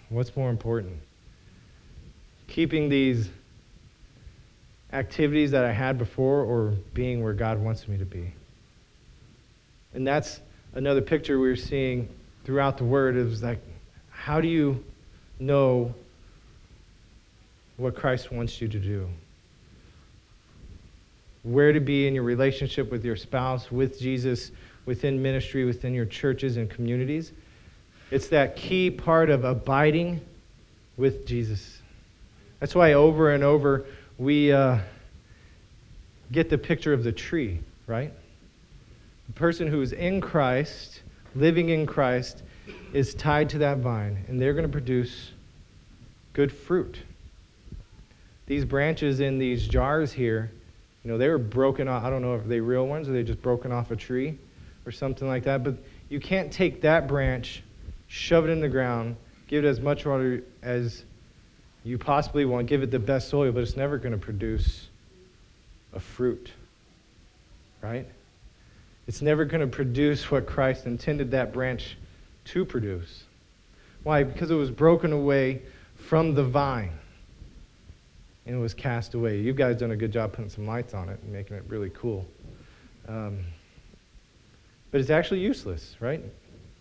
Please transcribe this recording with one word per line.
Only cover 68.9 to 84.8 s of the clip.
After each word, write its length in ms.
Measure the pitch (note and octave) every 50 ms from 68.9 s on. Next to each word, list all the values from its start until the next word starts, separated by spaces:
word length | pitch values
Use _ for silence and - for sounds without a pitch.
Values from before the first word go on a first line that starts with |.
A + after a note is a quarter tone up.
| - - -
It's 140 | - - -
never 240 | C#3+ D3+ D3+ D3+ D#3
gonna 220 | C#3+ D#3+ E3 C#3+
produce 640 | B2+ A#2 - C#3 B2+ A#2+ C3+ D3 D3 D3 C#3 - -
what 160 | D3 C3+ A#2
Christ 400 | - - - C3+ C3 B2+ C3+ -
intended 440 | B2 A#2+ A2 - - D3 D3 C#3 A#2+ B2+
that 200 | C3 B2 A2 A#2
branch 460 | B2 B2+ B2+ B2+ A#2 - - - - - - - - - - - - -
to 180 | - - F3+ F#3
produce. 600 | F#3 - B2+ G#2+ G2+ F#2 F2 E2+ - - - - - _ _ _ _ _ _ - - - - - - - - -
Why? 180 | D3+ D3+ D3 C#3
Because 280 | B2+ - - F3 D#3
it 40 | E3
was 160 | D#3 C#3+ C3
broken 420 | A#2 - D3+ D#3+ E3+ E3 F3 E3 D3+
away 480 | D3 C#3+ C#3+ C#3 C#3 C3+ C3 C3 B2 - - - - - - -
from 380 | - - - D#3+ D#3+ E3 D#3+ D3
the 100 | C#3 C#3
vine 480 | B2 B2 C#3+ C#3+ C#3 C3 A#2 G#2 F2 D#2 D2 - - - - - - - - - - - - - - - - - - - - _ _ - - - - _ _ - A#2+
and 80 | B2
it 40 | B2
was 120 | A#2 A2+ -
cast 400 | - - C3+ A#2+ A#2 A2+ - -
away. 260 | A#2+ A#2 A2+ G#2+ G2+
You 140 | G#2 B2 C3
guys 240 | C3 C3 B2 A#2
done 140 | A2 A#2+ A2+
a 60 | A2
good 140 | G#2 A2+ A2
job 220 | G#2 A#2 A2 G#2 -
putting 180 | - A2 G2
some 160 | - - G#2
lights 280 | G#2+ A2+ A#2+ A#2+ - -
on 160 | G2 F2+ F2+
it 100 | G2 - -
and 80 | G#2
making 260 | G#2 G2 G2+ - G#2+
it 80 | G2 - -
really 220 | A2+ A2 G2+ F#2
cool. 340 | - - - A#2+ G#2+ F#2 F#2+ - - - - - - - - - - - - - - - -
Um, 340 | - A2 A2+ G#2+ G#2 G2 G2 F2+ E2+ E2 - - _ _ - - - - - _ _ - - _ _ _ _ - - - - - _ _ _